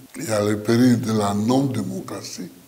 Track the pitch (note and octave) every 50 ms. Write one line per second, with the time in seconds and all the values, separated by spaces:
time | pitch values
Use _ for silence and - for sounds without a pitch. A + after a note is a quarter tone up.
0 | - - - - - A2 A2 G#2 G#2 G#2 G#2+ G#2 - - A#2 A#2 B2+ B2+ A#2+ A2
1 | A2 A2 A2 G#2+ G2+ G2+ G2+ G#2 G#2+ A2+ B2+ C3+ C#3+ C3 A2+ A2 G2 F#2 F#2+ F#2+
2 | E2 - A2 A#2 A2+ - - A2+ F#2 E2 - - -